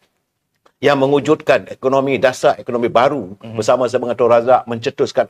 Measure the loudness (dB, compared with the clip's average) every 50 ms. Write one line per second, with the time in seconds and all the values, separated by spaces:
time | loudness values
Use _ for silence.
0 | _ _ _ _ _ _ _ _ _ _ _ _ _ _ _ _ 0 2 2 2
1 | 2 2 0 0 0 0 -2 0 0 0 0 0 0 -6 -10 -6 -2 0 0 0
2 | 0 0 0 0 0 0 0 0 0 0 0 -2 -4 -8 -4 -4 -2 0 2 2
3 | 2 2 0 -4 -8 -12 -14 -18 -18 -12 -8 -4 -2 0 0 0 0 -2 -4 -4
4 | -4 -4 -2 0 2 4 4 4 4 4 2 2 2 -2 -8 -6 -6 -6 -4 -4
5 | -4 -2 -2 -2 -2